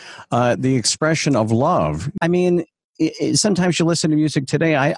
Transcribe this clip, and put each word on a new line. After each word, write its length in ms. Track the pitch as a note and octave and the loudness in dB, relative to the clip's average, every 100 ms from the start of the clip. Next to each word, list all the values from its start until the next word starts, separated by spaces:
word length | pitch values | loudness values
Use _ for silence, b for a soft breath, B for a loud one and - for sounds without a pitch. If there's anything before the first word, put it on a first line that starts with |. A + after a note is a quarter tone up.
| B B B | B B B
uh, 240 | A#2+ B2 - | 0 2 2
the 160 | C3 C3 | 0 0
expression 600 | - - D#3 D#3+ D3+ C3 | 0 -2 0 0 2 0
of 160 | A2 | 2
love, 600 | A2+ D3+ D#3+ D2+ D#2 B2 - | 2 2 2 0 -2 -6 -4
I 60 | E3 | 0
mean, 380 | F3+ F3+ F3 - _ _ - | 2 2 0 -2 _ _ -4
i-, 100 | D#3+ - | -4 -2
i-, 120 | C#3 | -2
sometimes 460 | - G#3 F3 F3+ D#3+ | 0 0 0 0 0
you 60 | E3 | 0
listen 260 | E3 D#3 | 0 0
to 60 | D3+ | 0
music 280 | D3+ D3 C3+ | 0 -2 -2
today, 300 | D3+ E3 D3 | -2 0 2
I, 180 | C#3 | 0